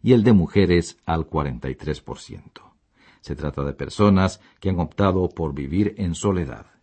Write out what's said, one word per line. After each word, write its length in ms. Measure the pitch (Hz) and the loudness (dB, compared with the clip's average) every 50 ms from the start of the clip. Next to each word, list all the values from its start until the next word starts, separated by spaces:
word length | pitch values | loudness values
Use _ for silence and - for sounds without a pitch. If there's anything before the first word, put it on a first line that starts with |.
y 120 | - 117 127 | 4 6 4
el 100 | 120 104 | 6 6
de 80 | 123 | 6
mujeres 680 | 113 98 82 - - 104 98 87 90 87 82 - - _ _ | 6 6 4 4 2 2 4 4 4 2 2 -2 -8 _ _
al 200 | - 82 82 78 | -4 -4 -4 -4
cuarenta 440 | - - 78 73 71 64 60 - 67 | -4 -4 -4 -4 -4 -6 -8 -8 -10
y 60 | 67 | -10
tres 240 | _ - 76 76 - | _ -8 -8 -8 -8
por 200 | _ - 64 - | _ -16 -16 -16
ciento. 420 | - - - 50 - - _ - _ - _ _ _ _ _ _ _ _ _ _ | -16 -20 -20 -20 -20 -20 _ -20 _ -20 _ _ _ _ _ _ _ _ _ _
Se 160 | _ - 78 | _ -12 -10
trata 300 | 71 73 73 67 - 69 | -8 -8 -8 -6 -4 -6
de 80 | 71 69 | -6 -6
personas 640 | _ 69 69 - - 107 104 98 95 95 92 - - _ _ _ _ | _ -10 -12 -2 2 4 4 6 4 2 0 -2 -6 _ _ _ _
que 80 | - 95 | -4 -4
han 100 | 92 87 | -2 -2
optado 480 | 85 78 - - 101 98 92 92 90 87 | -4 -4 -2 0 0 2 2 2 0 -2
por 260 | - - 82 78 69 | -4 -6 -6 -6 -6
vivir 420 | 71 69 67 78 95 104 98 - - | -8 -8 -4 -2 0 0 -2 -2 -4
en 180 | 104 87 82 | -6 -6 -6
soledad. 520 | - - 104 95 90 85 67 62 - - _ _ _ | -2 -2 -2 -2 -2 -4 -6 -10 -14 -18 _ _ _